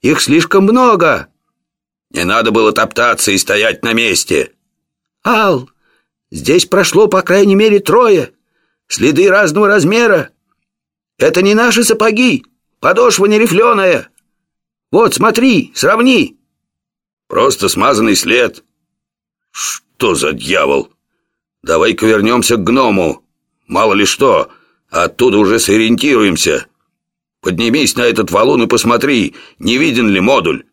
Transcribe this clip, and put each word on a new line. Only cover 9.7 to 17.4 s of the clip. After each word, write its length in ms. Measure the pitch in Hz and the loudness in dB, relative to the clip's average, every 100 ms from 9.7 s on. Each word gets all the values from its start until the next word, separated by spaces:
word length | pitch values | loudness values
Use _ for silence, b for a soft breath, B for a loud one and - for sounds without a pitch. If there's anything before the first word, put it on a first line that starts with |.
| 208 156 220 233 180 135 _ _ _ _ _ _ _ _ _ | 2 2 0 2 0 -2 _ _ _ _ _ _ _ _ _
Это 220 | 143 165 | 0 2
не 120 | 196 | 2
наши 280 | 214 240 220 | 2 2 0
сапоги. 640 | 233 220 220 214 254 147 - _ _ _ | 0 0 0 0 0 -2 -8 _ _ _
Подошва 460 | 143 185 247 185 202 | -2 2 2 2 2
не 120 | 214 | 2
рифлёная. 720 | 233 170 233 208 190 147 - _ _ _ _ _ _ _ _ | 2 2 2 2 0 0 -4 _ _ _ _ _ _ _ _
Вот, 240 | 180 226 | 0 0
смотри, 580 | - 214 220 262 202 - | 2 0 2 2 0 -2
сравни. 640 | - 139 220 247 240 117 _ _ _ _ _ _ _ _ _ _ | -4 -2 2 2 2 -2 _ _ _ _ _ _ _ _ _ _
Просто 420 | - | -2